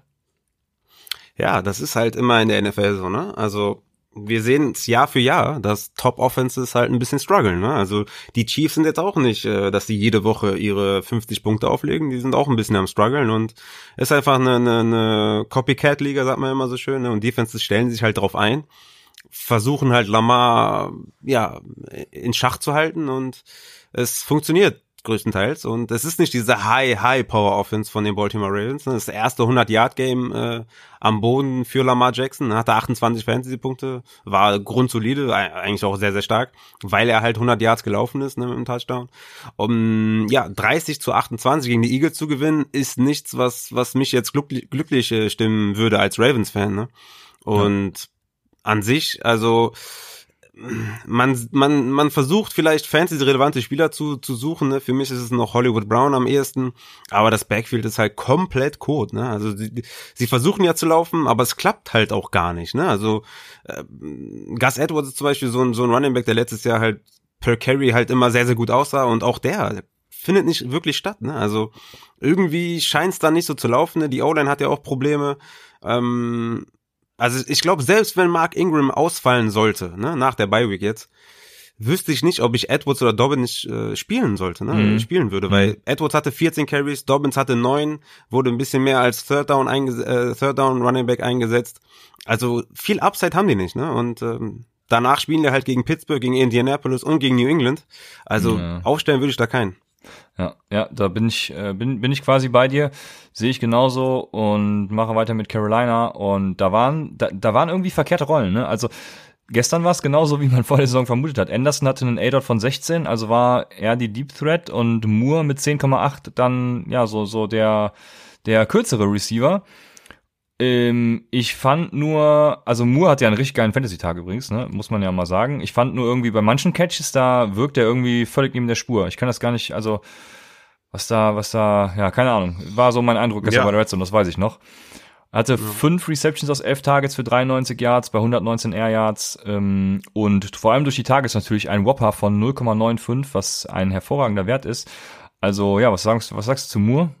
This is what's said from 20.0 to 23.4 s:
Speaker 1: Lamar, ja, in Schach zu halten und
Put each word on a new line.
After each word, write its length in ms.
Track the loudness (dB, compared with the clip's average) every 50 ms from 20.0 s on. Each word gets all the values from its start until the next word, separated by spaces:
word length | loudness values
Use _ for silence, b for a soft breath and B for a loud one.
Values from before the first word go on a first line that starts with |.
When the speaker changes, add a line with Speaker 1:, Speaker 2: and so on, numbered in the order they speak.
| 2 2
Speaker 1:
Lamar, 840 | 2 2 4 4 4 4 4 4 4 4 2 2 0 -4 -6 -6 -10 -14 -18 -20 _ _
ja, 400 | -4 -2 0 0 0 -2 -6 -12 -18 -18 -20 -18 -18 -16 -14 -16 -16 _
in 240 | -14 -8 -4 -4 -2
Schach 240 | 0 0 -2 -2 -2
zu 160 | -4 -2 0
halten 340 | 0 0 0 -2 -4 -4 -4
und 340 | -4 -4 -6 -8 -10 -14